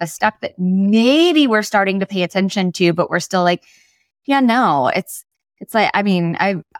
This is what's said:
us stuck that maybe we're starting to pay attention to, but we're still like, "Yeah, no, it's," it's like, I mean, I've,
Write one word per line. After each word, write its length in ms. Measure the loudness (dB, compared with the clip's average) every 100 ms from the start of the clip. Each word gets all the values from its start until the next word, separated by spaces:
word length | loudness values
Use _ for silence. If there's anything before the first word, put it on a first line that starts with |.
us 100 | -8
stuck 260 | -4 -4 -4
that 160 | -10 -4
maybe 880 | -2 0 2 4 4 4 4 4 2
we're 160 | 0
starting 360 | 0 0 0 -2
to 60 | -4
pay 160 | -4
attention 500 | -2 -2 -2 0 -4
to, 200 | 0 0
but 160 | 2 -2
we're 120 | -4
still 220 | -2 0
like, 220 | 0 0 -6 _ _ _ _ _ -2
"Yeah, 140 | 0
no, 480 | 2 2 2 2 0
it's," 300 | -2 -6 -14 -20 _ _ _
it's 140 | -6
like, 160 | -2 0
I 80 | 0
mean, 340 | 0 0 0 -2
I've, 240 | -2 -4 -8